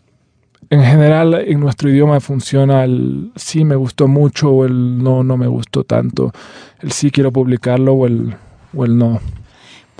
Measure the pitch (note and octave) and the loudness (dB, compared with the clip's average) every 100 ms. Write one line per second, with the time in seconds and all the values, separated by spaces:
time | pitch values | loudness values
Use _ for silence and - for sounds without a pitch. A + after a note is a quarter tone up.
0 | _ _ _ _ _ _ - D3 B2+ D3+ | _ _ _ _ _ _ 0 2 4 6
1 | D3 D#3 E3 E3+ G#3 D3 C#3+ - C#3+ C#3 | 4 4 2 0 0 -2 -2 -2 2 4
2 | D3 C#3+ - C#3 - C3+ C#3 C3+ B2+ B2+ | 4 2 -2 -6 -2 0 2 2 0 0
3 | B2+ C3+ G3+ - - D#3 D#3 C#3 B2+ - | -2 -6 -10 -14 -6 0 0 0 -2 0
4 | C#3 C#3 D3 - D3 C3 C3 B2+ B2 B2 | 2 4 2 0 2 2 2 0 -2 -2
5 | C3 B2+ B2+ B2+ B2 B2 A#2 - - A#2 | 0 0 0 0 -2 -4 -4 -6 -2 -2
6 | B1 B1+ B1+ - - - - - C#3+ - | -2 -2 -4 -6 -20 -20 -20 -14 -10 -4
7 | C#3+ C#3+ C3+ C3 B2+ B2 B2+ B2+ C3 C3+ | -2 -2 -4 -2 -2 -2 -2 0 0 2
8 | B2 A#2 A#2 G#2 - _ - D3+ A#2+ A#2+ | 0 -2 -6 -10 -20 _ -14 -6 0 0
9 | A#2 A2+ - - - _ - - _ | 0 -2 -8 -14 -20 _ -20 -20 _